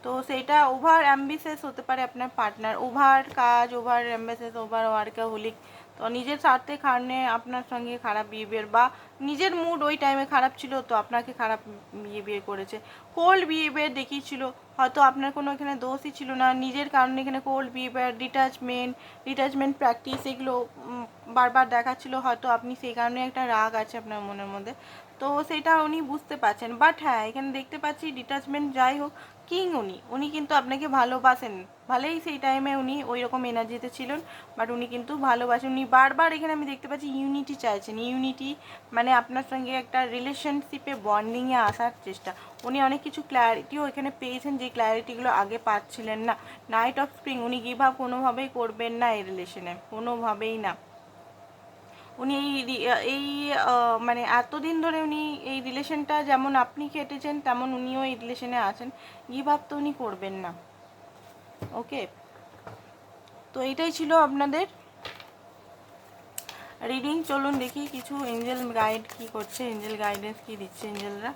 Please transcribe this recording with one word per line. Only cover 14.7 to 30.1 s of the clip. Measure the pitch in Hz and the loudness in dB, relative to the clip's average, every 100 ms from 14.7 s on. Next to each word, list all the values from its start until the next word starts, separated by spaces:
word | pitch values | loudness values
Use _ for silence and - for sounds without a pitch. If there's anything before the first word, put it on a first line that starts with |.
| - | 2
হয়তো | 254 294 | 2 8
আপনার | 277 269 277 | 6 6 -2
কোনো | 277 285 | -2 -4
এখানে | 277 285 269 | -4 -4 -4
দোষই | 254 269 294 | -4 -6 -8
ছিল | - 262 | -10 -6
না, | 262 254 | 4 4
নিজের | 254 262 262 294 | 4 -2 -2 2
কারণে | 277 254 262 | 4 4 2
এখানে | 269 269 | -2 -4
কোল্ড | 269 269 262 | -2 -2 -2
বিহেভিয়ার, | 254 254 254 247 233 | -6 -6 -2 -2 -2
ডিট্যাচমেন্ট, | 254 277 262 254 247 247 247 247 - - 262 | -2 2 2 0 -4 -2 -4 -6 -16 -12 -6
ডিট্যাচমেন্ট | 269 269 269 277 277 | 0 0 2 0 4
প্র্যাকটিস, | 269 233 262 262 269 | 2 2 -4 -6 -6
এগুলো, | 254 262 247 233 - | -6 -2 -2 -4 -10
উম, | - 247 226 - - | -12 -10 -10 -14 0
বারবার | 233 247 254 254 | 4 6 6 6
দেখাচ্ছিল। | 240 240 262 262 262 | 2 0 -4 -4 -2
হয়তো | 254 233 254 | 0 0 2
আপনি | 233 247 254 | 2 0 -8
সেই | 254 | -6
কারণে | 233 233 247 254 | 0 0 0 -4
একটা | 262 254 | -2 2
রাগ | 220 220 220 | 2 2 0
আছে | 220 233 | -4 -8
আপনার | 220 214 | -8 -8
মনের | 202 202 196 | -8 -8 -8
মধ্যে, | 196 202 269 - - - - | -8 -10 -14 -18 -20 -20 -6
তো | 269 285 | -2 0
সেটা | 302 311 311 320 | 0 0 4 4
উনি | 302 320 | 4 -2
বুঝতে | 277 294 - 294 | -4 -6 -8 0
পারছেন। | 220 208 233 233 | 2 2 -6 6
But | 302 330 | 6 6
হ্যাঁ, | 302 233 220 | 0 0 0
এখানে | 262 269 | -4 -4
দেখতে | 262 269 311 | -6 -8 -6
পাচ্ছি | 294 302 320 | -4 -4 -8
ডিট্যাচমেন্ট | 262 240 277 277 285 294 | -8 -6 -6 -4 -4 -2
যাই | 262 254 285 | 4 4 4
হোক, | 294 - - - - | -4 -8 -20 -20 -4
কিং | 349 370 | -2 0
উনি, | 302 196 185 | 0 -4 -8
উনি | - | -8